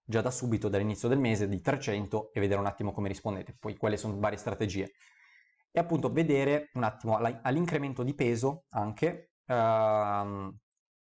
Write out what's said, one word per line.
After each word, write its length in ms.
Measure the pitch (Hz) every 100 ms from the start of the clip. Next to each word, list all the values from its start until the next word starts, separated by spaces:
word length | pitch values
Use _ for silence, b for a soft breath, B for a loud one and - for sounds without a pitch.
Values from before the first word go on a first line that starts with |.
già 160 | - 110
da 120 | 117
subito, 360 | 131 123 107 107
dall'inizio 400 | 98 104 101 117
del 120 | 135
mese, 280 | 123 107 101
di 140 | 95
trecento 680 | - - - 104 98 110 -
e 80 | -
vedere 180 | 98 98
un 60 | 101
attimo 260 | - 104
come 160 | 104 98
rispondete. 480 | 98 117 95 - -
Poi 200 | 110 107
quelle 180 | 110 104
sono 240 | 110 101
varie 180 | 104 101
strategie. 540 | - 101 107 95 92 _ b b b b b b b
E 60 | 170
appunto 320 | 170 160 123
vedere 580 | 131 160 139 139 147 147
un 100 | 127
attimo 320 | 113 - 113 110
alla-, 240 | 117 120
all'incremento 600 | 127 147 175 160 139 127
di 100 | 123
peso 520 | 139 120 117 131 156 _
anche, 600 | 117 104 110 160 175 - _ -
ehm, 1120 | 123 113 110 110 107 104 101 101 98 98 101 _ _ _ _